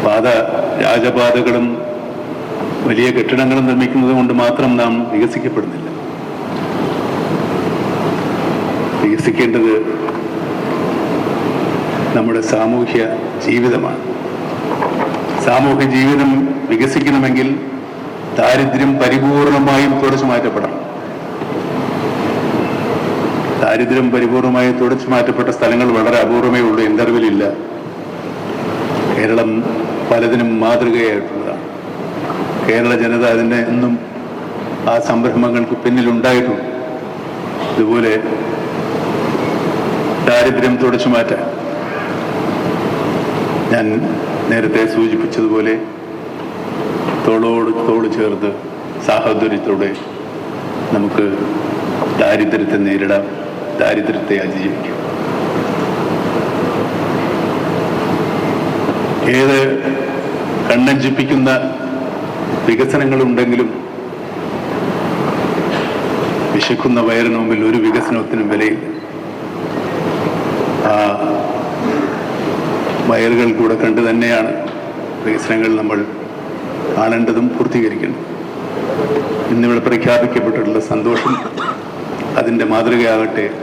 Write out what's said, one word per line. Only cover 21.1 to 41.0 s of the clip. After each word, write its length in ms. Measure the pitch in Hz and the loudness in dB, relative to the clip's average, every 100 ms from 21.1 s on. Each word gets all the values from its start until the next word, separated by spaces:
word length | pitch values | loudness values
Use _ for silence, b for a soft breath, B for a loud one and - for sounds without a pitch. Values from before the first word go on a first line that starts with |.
| - - - - - - - - - - - - - - - - - - - - - - - - - | -8 -8 -6 -4 -4 -2 -2 -2 -2 -2 -2 -2 0 0 0 0 -2 -2 -2 -2 -2 -2 -2 -2 0
ദാരിദ്ര്യം 440 | 107 110 120 131 127 123 | 0 2 2 2 2 2
പരിപൂർണമായും 600 | 117 127 127 127 127 123 | 2 2 2 2 2 2
തുടച്ചു 260 | 123 131 - | 0 0 0
മാറ്റപ്പെട്ട 340 | 127 120 117 123 117 | 0 2 0 -2 0
സ്ഥലങ്ങൾ 320 | 120 120 123 113 | 2 2 2 2
വളരെ 200 | 113 117 107 | 4 4 4
അപൂർവമേ 360 | 120 127 123 117 | 4 4 4 4
ഉള്ളൂ, 120 | 110 110 | 4 2
ഇന്റർവെല്ലില്ല. 540 | 107 117 117 110 101 101 - - - - - - - - - - - 113 110 110 - 113 107 | 2 4 4 4 4 2 -2 -8 -8 -10 -10 -10 -8 -8 -6 -6 -4 -4 -2 -2 0 0 2
കേരളം 340 | 107 117 113 110 - - - - - | 2 2 2 0 -2 -4 -4 -4 0
പലതിനും 380 | 117 117 120 117 113 | 2 4 2 2 2
മാതൃകയായിട്ടുള്ളതാണ്. 1000 | 110 120 120 117 113 104 - - 98 - - - - - - - - - - - - | 2 4 4 4 2 0 -4 -6 -6 -6 -10 -10 -10 -8 -8 -6 -6 -4 -4 -2 2
കേരള 260 | 113 120 113 | 2 4 2
ജനത 220 | 117 117 120 | 2 2 4
അതിനെ 260 | 113 113 120 117 | 4 2 0 0
എന്നും 200 | 120 123 117 - - - - - - - - 117 | 2 2 0 -4 -10 -10 -10 -8 -8 -8 -4 0
ആ 40 | 117 - | 0 2
സംരംഭങ്ങൾക്ക് 680 | 117 123 120 120 120 113 117 | 2 2 2 2 2 0 0
പിന്നിലുണ്ടായിട്ടുണ്ട്. 800 | 123 123 120 117 123 123 123 104 - - - - - - - - - - - | 2 2 4 2 4 4 2 -2 -4 -8 -8 -8 -10 -10 -10 -8 -8 -6 -2
ഇതുപോലെ 400 | - 110 117 113 107 110 104 - - - - - - - - - - - - - - - - - - 127 | 0 2 4 2 2 0 -4 -4 -4 -4 -4 -4 -4 -2 -2 -2 -2 -2 -2 -2 -2 -2 -2 -2 0 2
ദാരിദ്ര്യം 460 | 120 123 120 127 120 | 4 4 2 2 2
തുടച്ചു 260 | 127 120 | 2 2